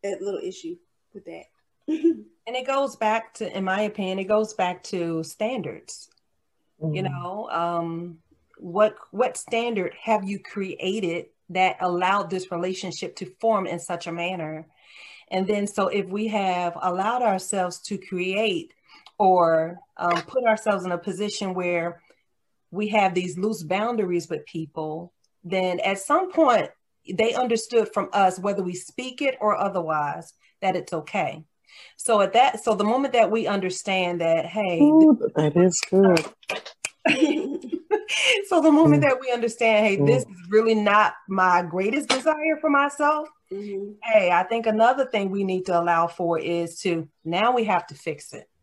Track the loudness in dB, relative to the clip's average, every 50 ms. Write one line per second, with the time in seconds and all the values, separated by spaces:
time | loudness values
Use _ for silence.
0 | -6 -6 -6 -6 -6 -6 -6 -6 -8 -10 -12 -10 -12 -12 -12 -14 _ _ _ _
1 | _ _ _ -20 -18 -16 -18 -18 -20 _ _ _ _ _ _ _ _ -4 -4 2
2 | 2 2 0 0 -8 -20 _ _ _ -8 -6 -6 -4 -2 0 0 0 -2 -2 _
3 | 0 0 0 0 -4 -8 _ -10 -10 -8 -6 -4 -2 -2 0 0 -2 -4 -4 -4
4 | -4 -4 -4 -4 -2 0 0 0 0 -2 -2 -2 -2 -2 -2 -8 -10 -8 -6 -4
5 | -4 -2 -4 -6 -6 -8 -8 _ -4 -4 -4 -6 -6 -8 -10 -12 _ -18 -20 -20
6 | -20 _ _ _ _ _ _ _ _ _ _ _ _ _ _ _ -6 -4 -4 -2
7 | -4 -4 -6 -6 -8 -8 -8 -8 -8 -6 -4 -2 -2 -2 -2 -2 -4 -4 -6 -6
8 | -8 -10 -14 _ _ _ _ _ _ _ _ _ -14 -6 2 2 2 2 2 -6
9 | -20 _ -2 -2 -2 -2 -2 -8 -8 -4 -4 -2 -2 -2 -2 -2 -4 -4 -8 -8
10 | -2 0 0 0 0 -4 -8 -10 -10 -10 -8 -8 -8 -8 -8 -6 -4 -4 -4 -2
11 | -4 -4 -4 -6 -8 _ _ _ _ _ 0 2 2 2 2 0 -2 -2 0 0
12 | 0 2 2 0 0 -2 -6 -6 -6 -6 -6 -4 -4 -4 -6 -6 -8 -10 -10 -10
13 | -12 -12 -10 -12 -14 -14 -10 _ 0 0 2 2 0 -4 -6 -8 -6 -8 -8 -8
14 | -8 -10 -8 -6 -6 -6 -6 -6 -8 -8 -10 -12 -14 _ _ _ _ _ -20 -20
15 | -20 -20 -20 -20 _ _ -2 -2 0 0 0 -2 -2 -4 -2 -2 -2 0 0 -2
16 | -4 -4 -6 -6 -4 -2 -2 -2 0 0 -2 0 -2 -4 -4 -4 -4 -4 -2 -2
17 | -2 -2 0 0 0 0 0 0 -4 -4 -2 -2 -2 -4 -6 -10 -10 -8 -8 -8
18 | -8 -8 -6 -4 -4 -2 -2 0 0 0 -2 -4 -8 -10 _ _ _ _ -20 -20
19 | _ -20 _ _ 4 4 6 6 4 4 4 2 0 -2 -6 -12 -18 _ _ -4
20 | -2 0 0 0 -2 -2 -4 0 2 2 2 2 2 -2 -2 0 -2 -4 -6 -4
21 | -4 -8 -6 -4 -6 -6 -4 -6 -6 -4 -4 -2 -2 0 0 0 -2 -4 -8 -10
22 | _ _ _ _ _ _ _ _ _ _ _ _ _ _ -6 -6 -4 0 2 2
23 | 2 2 0 -2 -4 -4 -4 -4 -4 -4 -4 -4 -4 -4 -4 -2 -2 -2 -2 -2
24 | -2 -2 -2 -4 -4 -6 -10 -10 -10 -10 -10 -10 -10 -8 _ -8 -8 -8 -8 -10
25 | -12 -16 _ _ _ _ _ _ _ -4 -2 -2 0 0 -2 -2 -2 -2 -4 -4
26 | -2 0 0 0 0 0 2 4 4 6 6 2 2 -2 _ _ _ _ _ _
27 | _ -10 -2 0 0 0 2 0 0 0 0 -2 -2 0 0 0 0 2 -2 -4
28 | -4 -2 0 2 2 2 2 0 -4 -4 -2 -2 -4 -6 -6 -8 -12 -12 _ -10
29 | -10 -10 -8 -2 -2 -2 -2 0 0 0 0 0 -2 -2 -2 -4 -2 -2 -2 -2
30 | -2 -4 -6 -8 -12 -18 _ _ _ _ _ _ -2 -2 -2 -2 -6 -6 -8 -8
31 | -8 -6 -4 -4 -4 -4 -6 -10 -18 _ _ _ _ _ -20 -20 -20 -20 _ _
32 | -2 2 2 4 2 4 6 4 4 4 2 -2 -2 -2 0 2 2 0 2 0
33 | 0 0 4 4 4 4 2 -2 0 0 -2 -2 -2 -4 -6 -6 -4 -2 0 0
34 | 0 -2 -2 0 2 2 2 2 0 -4 -4 -4 -2 -2 2 4 4 6 8 8
35 | 8 8 8 6 2 -2 0 2 2 4 4 6 4 4 4 0 -4 2 4 6
36 | 6 8 6 4 2 -2 -14 _ _ -10 -10 -10 -10 -14 -20 _ -14 -14 _ _
37 | _ 0 2 4 2 2 2 -2 -2 -4 -6 -8 -8 -8 -8 -8 -2 _ -2 -2
38 | -2 -4 -4 0 2 2 2 0 0 2 2 4 6 6 6 8 8 8 6 6
39 | 6 4 2 2 0 -2 -2 0 -2 -4 -2 0 2 4 4 4 4 4 2 2
40 | 4 4 4 2 0 -4 -14 -20 -8 2 4 4 4 4 2 2 4 4 6 6
41 | 4 4 0 -6 _ -4 0 2 4 4 4 4 2 0 -4 -2 -2 0 -2 -2
42 | 0 0 -2 0 2 0 0 0 0 -2 -2 0 0 2 2 2 2 0 -2 0
43 | 0 0 0 0 -4 -8 _ _ _ _ -12 -10 -10 -8 -8 -8 -10 -10 -14 _
44 | -4 4 4 4 6 6 2 2 2 2 -2 0 0 0 4 6 6 4 6 2
45 | 0 0 0 -2 -2 -2 -2 -2 -2 -2 -2 -4 -2 0 0 2 2 2 2 2
46 | 2 0 -2 -4 -2 -2 -2 -2 -2 -2 -2 -2 -4 -6 -8 -6 -2 -2 -2 -2
47 | -4 -8 _ _ _ -4 -2 0 2 2 2 2 0 0 0 -2 -2 -6 -18 -10
48 | -8 -8 -8 -8 -12 -18 -18 -18 -18 _ _ _